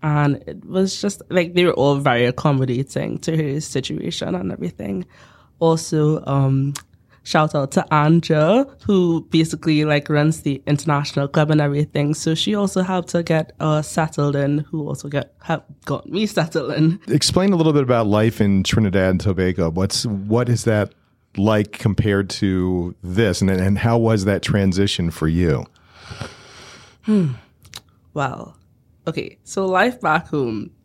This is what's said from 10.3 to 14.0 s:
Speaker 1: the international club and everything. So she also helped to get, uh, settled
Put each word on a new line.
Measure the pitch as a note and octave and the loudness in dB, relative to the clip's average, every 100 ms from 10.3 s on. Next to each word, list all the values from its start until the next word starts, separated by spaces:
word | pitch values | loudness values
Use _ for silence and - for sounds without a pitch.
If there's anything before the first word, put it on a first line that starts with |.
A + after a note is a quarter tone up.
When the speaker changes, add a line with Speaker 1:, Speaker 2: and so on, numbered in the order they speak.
| D#3+ | 2
Speaker 1:
the | - C3+ - | -2 -4 -2
international | C#3+ - C#3+ C#3+ - C#3 | -2 0 0 0 -4 -2
club | - D3+ | 0 2
and | D#3 | 2
everything. | D3 C#3+ D3+ - D3 | 2 0 -2 -2 -2
So | D3+ - | -2 -2
she | D#3+ - G#3 | -2 0 0
also | G3+ G3 | 0 0
helped | F#3 F#3 E3+ | 0 -2 -2
to | F3 | -4
get, | E3+ D#3+ D#3 - | 0 -2 -2 -4
uh, | D#3 D3+ | -2 0
settled | D3+ - | -2 -2